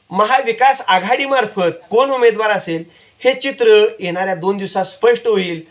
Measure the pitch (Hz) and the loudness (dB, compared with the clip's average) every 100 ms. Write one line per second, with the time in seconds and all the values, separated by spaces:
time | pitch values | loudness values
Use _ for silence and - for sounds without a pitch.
0 | _ 180 214 262 240 220 262 269 - 185 | _ -2 2 0 0 2 2 2 0 0
1 | 190 262 277 277 214 202 175 165 - 214 | 0 -2 0 -2 -2 -2 -2 -4 -2 0
2 | 277 262 240 208 214 202 - 165 165 _ | 0 2 2 2 0 -2 -4 -8 -8 _
3 | _ _ 247 269 277 269 226 214 214 - | _ _ -2 0 -4 0 4 4 4 -2
4 | 180 175 190 180 180 202 196 196 185 - | -6 -4 -4 -2 -4 -4 -4 -4 -6 0
5 | 226 233 233 208 180 165 160 | 0 2 0 -2 -2 -8 -12